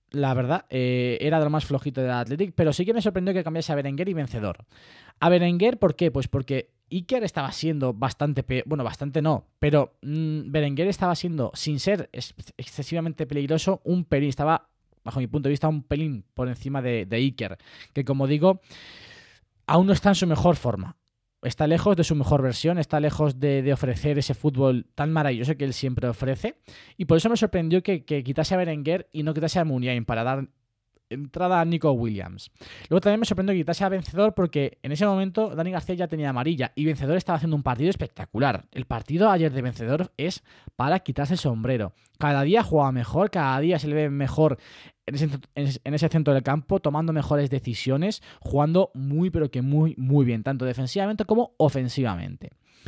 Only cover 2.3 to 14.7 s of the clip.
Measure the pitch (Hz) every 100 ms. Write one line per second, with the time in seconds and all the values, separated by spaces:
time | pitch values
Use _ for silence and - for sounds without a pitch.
2.3 | 151 196 - 160 - 180 226 202 185 185
3.3 | 190 165 165 160 143 139 139 185 165 127
4.3 | 117 104 - - - - - - _ 170
5.3 | 175 175 175 226 254 180 - 170 135 -
6.3 | 143 127 131 - _ _ 185 175 254 202
7.3 | 160 139 - 156 151 131 107 131 - 147
8.3 | 135 - 127 - 151 117 - 143 151 156
9.3 | 139 - _ 147 147 - _ 143 156 156
10.3 | 156 123 151 147 139 190 - 180 165 180
11.3 | 156 113 - 156 143 190 202 - - -
12.3 | - - - - - 135 165 165 147 135
13.3 | 143 139 160 - 190 - 180 160 139 143
14.3 | 131 151 165 -